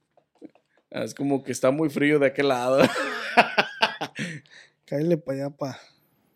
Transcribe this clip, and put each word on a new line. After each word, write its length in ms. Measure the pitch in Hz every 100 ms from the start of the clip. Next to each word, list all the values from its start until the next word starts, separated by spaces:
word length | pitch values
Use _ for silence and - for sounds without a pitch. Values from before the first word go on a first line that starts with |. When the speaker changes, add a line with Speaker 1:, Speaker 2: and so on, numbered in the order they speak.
| _ _ _ _ - _ _ _ _
Speaker 1:
Ah, 140 | -
es 100 | 113
como 300 | - 143 139
que 80 | 135
está 180 | 120 131
muy 200 | 143 160
frío 280 | 139 143 151
de 80 | 139
aquel 220 | 135 139
lado. 300 | 127 127 135
<laughs> 2000 | 170 - 143 - - - - - - - - - 156 - 175 156 - - - _ -
Speaker 2:
Cáele 320 | 143 160 165
pa' 140 | 156
allá, 180 | 135 139
pa-, 280 | 143 139 120 - _ _ _ _